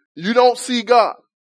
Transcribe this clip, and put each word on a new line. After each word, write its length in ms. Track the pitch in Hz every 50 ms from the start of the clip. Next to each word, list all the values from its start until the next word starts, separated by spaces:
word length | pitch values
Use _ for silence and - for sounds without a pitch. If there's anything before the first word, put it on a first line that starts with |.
| _ _ _
you 200 | - 165 190 233
don't 240 | 240 247 247 240 -
see 260 | - - 254 240 220
God. 320 | 202 240 240 214 - - - _ _ _ _ _ _